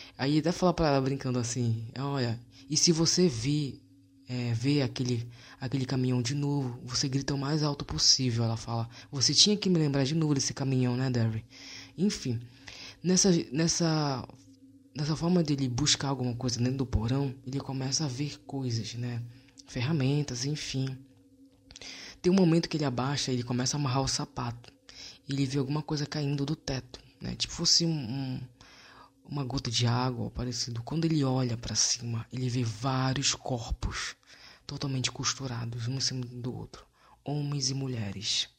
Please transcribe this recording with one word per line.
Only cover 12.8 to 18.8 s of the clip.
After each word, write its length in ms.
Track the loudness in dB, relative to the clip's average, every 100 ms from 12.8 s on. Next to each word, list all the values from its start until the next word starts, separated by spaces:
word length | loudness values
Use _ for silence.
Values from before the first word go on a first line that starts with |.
| -18 -4
nessa, 260 | 2 6 6 6 4
nessa, 760 | 2 2 2 2 2 0 -2 -6 -14 -20 -20 -20 -20 -12 -4
nessa 200 | -2 0
forma 280 | 4 4
dele 240 | 4 2 0
buscar 400 | 0 0 2 0
alguma 260 | 0 -2 -2
coisa 220 | -2 0
dentro 200 | 0 0
do 80 | 0
porão, 500 | 0 0 0 0 -4 -8
ele 140 | -6
começa 460 | -6 -6 -2 -2 -2
a 20 |
ver 320 | -2 -6 -8 -10
coisas, 480 | -6 -2 -2